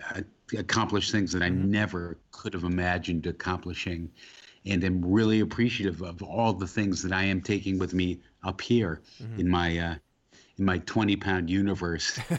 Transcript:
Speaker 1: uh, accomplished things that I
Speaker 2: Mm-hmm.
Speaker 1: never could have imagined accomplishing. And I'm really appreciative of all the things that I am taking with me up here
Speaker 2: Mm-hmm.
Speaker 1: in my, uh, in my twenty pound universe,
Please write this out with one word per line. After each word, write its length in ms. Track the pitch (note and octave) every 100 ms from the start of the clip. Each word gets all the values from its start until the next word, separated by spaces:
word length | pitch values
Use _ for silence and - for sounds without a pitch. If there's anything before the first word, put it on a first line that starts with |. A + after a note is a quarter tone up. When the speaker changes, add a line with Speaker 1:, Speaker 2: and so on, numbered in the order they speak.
| -
Speaker 1:
uh, 80 | - - _ - G#2+
accomplished 540 | F2+ A2+ G2+ G#2 F#2+
things 200 | G#2+ F#2
that 100 | F2+
I 80 | F2+
Speaker 2:
Mm-hmm. 220 | F#2 F#2+
Speaker 1:
never 460 | G#2 G#2+ F2+ F2 E2 _
could 220 | - G#2+
have 100 | F#2
imagined 640 | F2 F2+ F2+ F2 D#2+ E2+ D#2+
accomplishing. 880 | D#2+ - F2+ F2+ E2+ - F2 E2 - - - - - G2
And 180 | G2
I'm 180 | F#2 F2+
really 360 | F2 G2+ A2 A2
appreciative 640 | G2 - A#2+ A#2 F#2+ D#2+
of 180 | F2 E2+
all 320 | G2 F2+ A2+
the 140 | F#2 F2+
things 340 | - G2+ E2+
that 80 | F2+
I 120 | F#2+
am 180 | G2 F#2+
taking 380 | F#2 G2+ G2+ F#2+
with 140 | F#2
me 260 | F2+ F2+ E2+ - _
up 180 | F#2+ F#2
here 400 | - A#2+ G2 D#2 - -
Speaker 2:
Mm-hmm. 180 | A2 A2
Speaker 1:
in 100 | F2+
my, 280 | F2+ E2+ E2+
uh, 180 | E2 D2 - _ _ - _ -
in 60 | F#2+
my 120 | F2
twenty 360 | - A2+ G#2 G2+
pound 340 | G2+ F#2 E2+
universe, 720 | F#2+ G2 F#2+ F2 E2 - - -